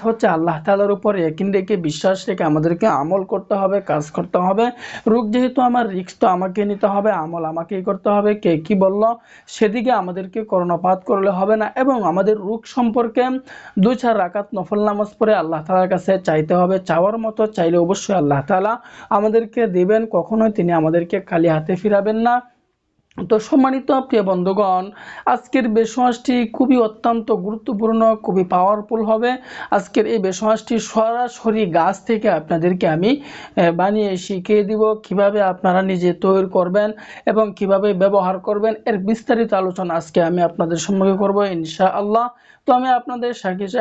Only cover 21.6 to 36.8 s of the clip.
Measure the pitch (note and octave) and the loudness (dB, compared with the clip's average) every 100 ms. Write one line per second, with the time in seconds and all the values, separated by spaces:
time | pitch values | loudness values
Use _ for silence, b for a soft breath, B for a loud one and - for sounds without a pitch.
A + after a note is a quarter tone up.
21.6 | D#3 F3+ G#3 G3+ G3+ A3 A#3+ B3 B3 _ | 0 -2 0 2 2 0 0 0 -4 _
22.6 | _ _ _ _ _ - F3+ A3 - C#4 | _ _ _ _ _ -10 -2 -2 2 2
23.6 | C4 C4 C4+ C4+ B3+ A3 G3 F#3 F3+ G3 | 4 2 0 0 0 0 0 0 0 0
24.6 | G3 F#3 G3 - B B B - - C4+ | 0 0 -4 -12 B B B -2 0 -2
25.6 | A#3 G#3+ A3 B3+ B3 A#3+ - B3 A3+ - | 2 0 0 0 0 0 -2 0 0 0
26.6 | C4 B3+ A3 A3 A#3+ A#3 A3 G3 F#3+ A3 | 2 4 2 0 -2 -2 0 -2 -2 -6
27.6 | G#3+ G3+ A3 A3+ A3+ A3 A3 F#3 F3+ F3+ | -6 -2 0 2 2 2 0 -2 0 2
28.6 | F#3 G#3+ G#3 A3+ G#3+ A3 A#3+ B3+ B B | 2 0 -2 -4 0 0 0 -4 B B
29.6 | B G#3 F#3+ - G#3+ A3+ F#3 F#3 A3 A3 | B -2 0 0 0 0 -2 -2 0 0
30.6 | - A3+ A3 A3+ A3 A#3+ A#3+ - A3+ G#3+ | 0 -4 -2 0 0 0 -4 -4 -2 0
31.6 | G3 E3 F3 F#3 - A3 G#3+ D#3+ - E3 | 0 2 0 0 -2 0 2 0 0 0
32.6 | F3 F#3 F#3 D#3 G3+ C#4+ - - - - | 0 2 0 2 2 0 -4 -18 -8 0
33.6 | E3+ E3+ F#3+ G#3+ G#3 F3+ F3+ F#3+ F3+ G#3+ | 2 2 0 0 -2 -4 -6 -6 0 2
34.6 | G3+ G#3+ G#3+ G#3+ - F#3+ G3+ G#3 F#3+ F#3 | 2 2 0 0 -2 0 2 2 0 0
35.6 | F#3+ F3+ F#3+ F#3 F3+ F3 F#3+ F#3+ F#3+ F#3 | 0 2 0 0 0 0 2 2 2 0
36.6 | F3+ G3 | 0 0